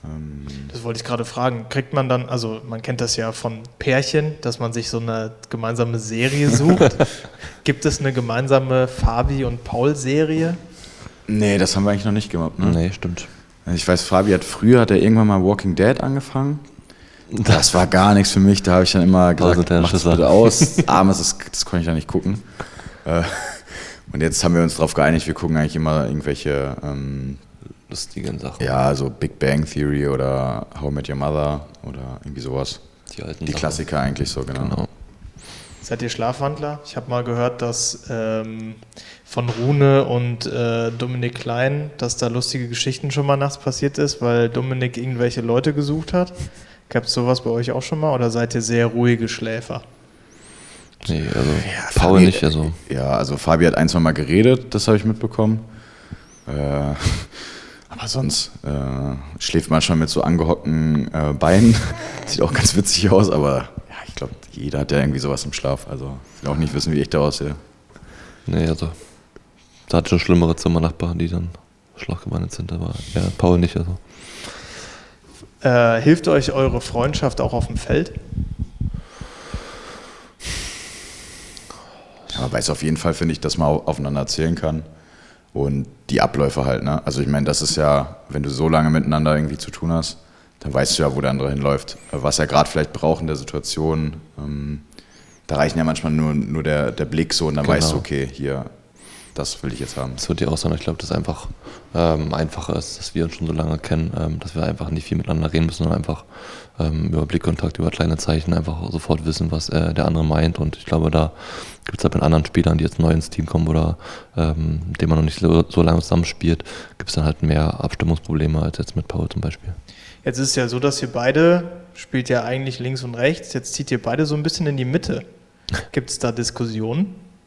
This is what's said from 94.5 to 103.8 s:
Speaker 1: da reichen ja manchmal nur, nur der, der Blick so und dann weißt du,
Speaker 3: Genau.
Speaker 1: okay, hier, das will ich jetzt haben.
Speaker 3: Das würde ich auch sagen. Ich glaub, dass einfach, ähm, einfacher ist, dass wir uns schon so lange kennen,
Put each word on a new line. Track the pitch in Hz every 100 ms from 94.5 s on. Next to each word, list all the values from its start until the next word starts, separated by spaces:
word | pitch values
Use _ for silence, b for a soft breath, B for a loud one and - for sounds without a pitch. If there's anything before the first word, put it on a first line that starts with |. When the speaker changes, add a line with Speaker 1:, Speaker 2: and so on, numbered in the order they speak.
| 71 71 73 - B B B B B -
Speaker 1:
da | 73
reichen | 76 82
ja |
manchmal | 80 78 78
nur, | 76 76
nur | 73 - 78
der, | 78 73 65
der | -
Blick | 76 78 85
so | - 80
und |
dann | 73 73
weißt | 71 80
du, | 71
Speaker 3:
Genau. |
Speaker 1:
okay, | - 71 65
hier, | - 69 67 - - _ B B B B
das | - 69 -
will | 67
ich | 60
jetzt | 64 -
haben. | 65 65
Speaker 3:
Das | -
würde | 82
ich | -
auch | 80
sagen. | 82
Ich | 80
glaub, | - 80
dass | -
einfach, | 78 80 76 - - B B -
ähm, | 85 85 78 78
einfacher | 76 80 - - -
ist, | - -
dass | -
wir | 78
uns | 82 -
schon | 82
so |
lange | 78 80
kennen, | 78